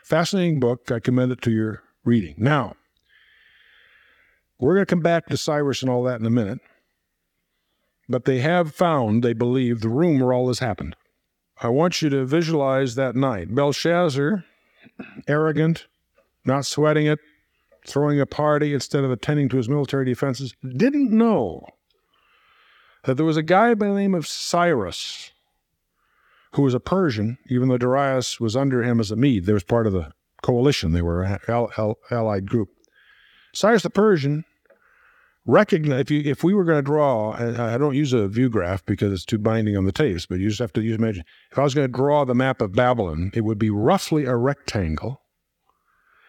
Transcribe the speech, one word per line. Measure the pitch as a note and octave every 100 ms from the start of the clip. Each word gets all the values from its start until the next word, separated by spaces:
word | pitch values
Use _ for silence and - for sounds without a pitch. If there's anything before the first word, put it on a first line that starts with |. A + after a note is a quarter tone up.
fascinating | - D#3+ E3+ G3 F3 D3+
book. | A#2+ B2 -
I | A#2
commend | B2+ B2+ B2+
it | B2
to | A#2+
your | A2 A2 G2+ _ _
reading. | A#2 A#2+ E2+ D#2
Now, | A#2+ D3 G#2+ - _ _ _ _ _ _ _ _ _ _ _ _ _ _ _ _ _ _
we're | B2+
gonna | F#3+ F#3
come | F3
back | E3 E3+ -
to | C#3
Cyrus | - D3 C#3+ A#2+
and | C3
all | B2
that | B2+ A#2+
in | A2+
a |
minute. | B2 G2 B2+ - _ _ _ _ _ _ _ _ _ _ _ _ _ -
But | B2
they | C#3+ C3
have | D3 F3+ D#3+
found, | - F3 D3+ A2+ A2+
they | A#2+
believe, | A2+ A#2+ C3 B2 A#2
the | A2+
room | B2 F3 C#3
where | B2+
all | B2+ B2+
this | A#2+
happened. | B2+ G2+ E2 - _ _ _ _ _ -
I | A#2+
want | C3 F3+ -
you | D#3
to | C#3 C3
visualize | D#3+ E3 D#3+ C3+ C3+ C3+ A#2
that | C3 A#2
night. | C3+ G2+ E2+
Belshazzar, | B2 C#3+ C3 E3 E3+ F3 C3+ D3 G3+ - _ _ _ - - - - -
arrogant, | D3 D#3+ D3 D#3+ D#3+ - _ _ _ _ _
not | B2 C3+ C3
sweating | - D3+ D3+ D3+
it, | D3+ _ _ _ _ _ _ -
throwing | C#3 D3 C#3+
a | C3
party | - D3+ D3 D3
instead | C#3 - D3
of | C3+
attending | B2 - D3 C#3
to | C3
his | A#2
military | D3 C3+ C#3
defenses, | C3 A#2+ C#3 B2 C3 - C3 B2+
didn't | B3 D4 C4
know | A3 A#3 F#3 G2 D2+ - _ _ _ _ _ _ _ _ _ _ _ _ _
that | -
there | C3
was | D#3+ D#3
a |
guy | D#3 F#3 A#3
by | A3 G#3
the |
name | G3+ G3+
of | F3+ D3
Cyrus, | - - F3 F3 C3+ F2+ - - - - _ _ _ _ _ _ _ _ _ _ _ _
who | -
was | C#3
a | B2
Persian, | - F#3 F3 G#2+ G#2+ B2 -
even | B2 C3
though | B2
Darius | B2 C3+ C#3 C3 B2 -
was | A#2
under | A#2+ C#3 B2+
him | A#2+ A#2
as | G2+
a | G#2+
Mede. | C#3 A2 F2
They |
was | G#2
part | - A#2+ A2
of |
the | F#2 D2 - _ _
coalition. | - B2 C#3+ - D#2+
They | E2+
were | E2+ E2+
an | F#2+ G2 -
al-, | A#2 A2 -
al-, | G#2+ A2 -
allied | A#2+ A2 G2+ G2
group. | A#2+ G2 _ _ _ _ _ _ _ _
Cyrus | - G3+ A3+
the | E3+
Persian | G3 G#3+ F3 C3+ D3+ - _ _ _ _ _ _ _ _ _ A2+
recognized, | D#3 G#3 F3+ D3+ C3
if | C3+
you, | D3 C#3+
if | C3
we | E3
were | G3+
gonna | E3+ D3+
draw, | C#3 D3+ C#3+ A2+ G#2+
and | A2 A#2 A2+
I | A#2 A#2+
don't | D3
use | C#3 D3
a | B2 G2
view | G#2+ B2+
graph | G#2+ F2 F#2+
because | - G2 G#2
it's | F#2+
too | - G#2+
binding | G#2+ A2+ G#2+ G2+
on |
the | F#2+
tapes, | - D3 E2+ -
but | F#2
you | G#2
just | G#2
have | A#2
to | A#2
use | A2 A2
imagination. | A2+ F2+ - _ _
If | -
I |
was | C#3+
gonna | C3+ C3
draw | A#2+ C#3 D3
the | C3
map | A#2+ C3 B2+
of | G#2
Babylon, | G2+ B2 A#2+ F2+ D#2 F#2
it | A#2
would | A2 G#2+
be | A2
roughly | G#2 B2 F#3+ - D#3
a | B2+
rectangle, | B2 B2+ C#3+ - G#2+ E2 D2+ A2 C3+ _ _ _ _ _ _ _ _ _ _